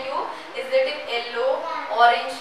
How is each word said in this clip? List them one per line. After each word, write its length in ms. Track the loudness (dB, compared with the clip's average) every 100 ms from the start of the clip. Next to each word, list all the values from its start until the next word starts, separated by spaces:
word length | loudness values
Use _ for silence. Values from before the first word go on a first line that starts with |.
| -2
you 220 | -4 -4 -8 -10
is 140 | -8 0
little 300 | 2 2 -2 -4
yellow, 540 | -4 -4 -2 0 0 -2 -6 -2
orange, 460 | 6 6 6 0 -8